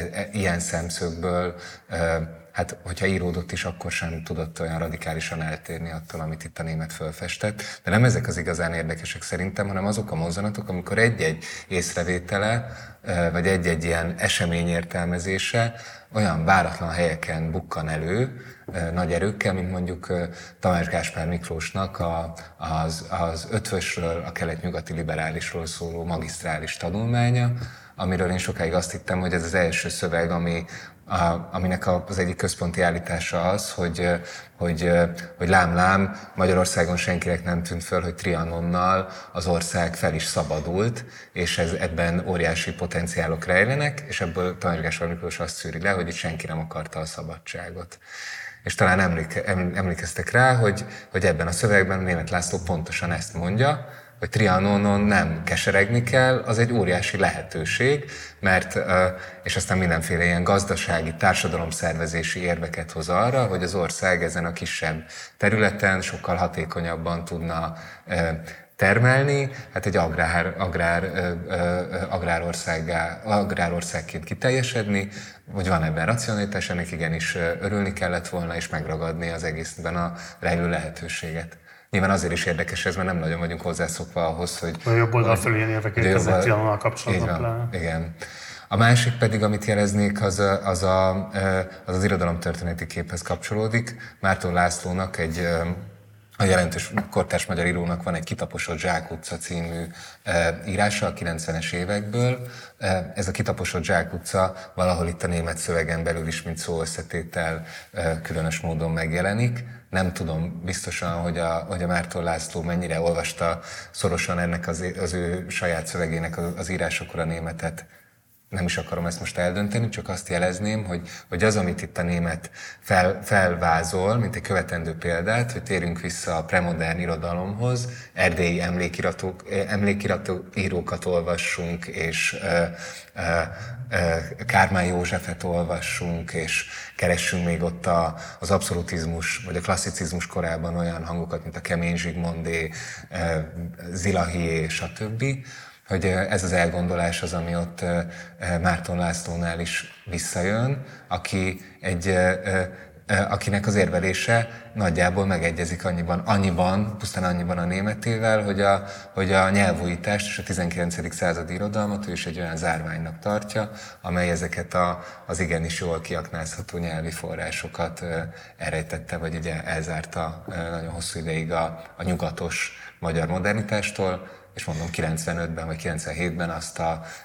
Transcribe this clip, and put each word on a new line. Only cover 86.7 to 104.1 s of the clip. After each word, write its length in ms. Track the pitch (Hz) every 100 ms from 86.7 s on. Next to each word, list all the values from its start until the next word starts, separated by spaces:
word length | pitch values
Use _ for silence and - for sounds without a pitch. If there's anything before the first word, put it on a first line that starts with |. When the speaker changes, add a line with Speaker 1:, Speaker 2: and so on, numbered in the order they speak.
| 104
Speaker 2:
kapcsolatban 480 | 113 - - 92 82
Speaker 1:
Így 40 |
van, 60 | 82
Speaker 2:
pláne. 280 | 117 113 120
Speaker 1:
igen. 420 | 92 82 80 82 - - - - - -
A 80 | 101
másik 420 | 117 123 120 120
pedig, 240 | 110 107
amit 220 | 107 104
jeleznék, 580 | - 104 104 104 101 101
az 160 | 101 92
a, 280 | 98 98 101
az 160 | 90
a, 460 | 95 95 95 95 92
ö, 240 | 98 95 95 92 -
az, 120 | - 90
az 80 |
irodalomtörténeti 800 | 98 95 87 85 87 82 87 85 80
képhez 360 | - 85 90
kapcsolódik. 720 | - 85 - 107 110 117 120 - - -
Márton 320 | 95 92 90
Lászlónak 640 | 87 87 - 92 90 92 -
egy, 200 | 82 82
ö, 220 | 85 82 85 90 - - - - _ -
a 80 |
jelentős 480 | 101 92 87 80 - - -
kortárs 360 | 104 85 87 -
magyar 200 | 87 87
írónak 360 | 87 87 85
van 120 | 98
egy 100 | 82
Kitaposott 540 | 82 - 82 - - 80
zsákutca 580 | 90 82 82 82 - 85
című, 480 | - 87 85 85 82 - - -
ö, 60 | - 87 85 82 104
írása 400 | 95 104 - 95
a 60 |
kilencvenes 600 | - 87 80 - 80 -
évekből. 640 | 87 90 104 104 120 123 127 - - - -
Ö, 80 | 92 92 85
ez 140 | - 90
a 20 |
Kitaposott 540 | - 92 85 90 90
zsákutca 720 | 82 90 82